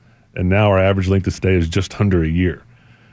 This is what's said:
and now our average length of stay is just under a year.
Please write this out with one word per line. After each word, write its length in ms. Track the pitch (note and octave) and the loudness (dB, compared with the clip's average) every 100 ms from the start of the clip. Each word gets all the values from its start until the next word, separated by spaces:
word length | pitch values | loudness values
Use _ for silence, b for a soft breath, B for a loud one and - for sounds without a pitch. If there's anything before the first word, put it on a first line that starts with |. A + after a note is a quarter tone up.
| b b b | b b b
and 140 | - F2+ | -6 0
now 200 | G2 G#2 | 2 2
our 100 | F#2+ | 4
average 300 | F#2+ G2 F#2 | 2 0 0
length 180 | G2 F#2 | 0 -2
of 60 | |
stay 220 | - F#2 | -2 0
is 140 | F#2 E2 | 0 0
just 320 | G2 - - | -4 -6 -2
under 220 | G#2 F2+ | 0 0
a 60 | D#2+ | 0
year. 340 | E2+ F2+ - - b b b b | 0 -2 -4 -14 b b b b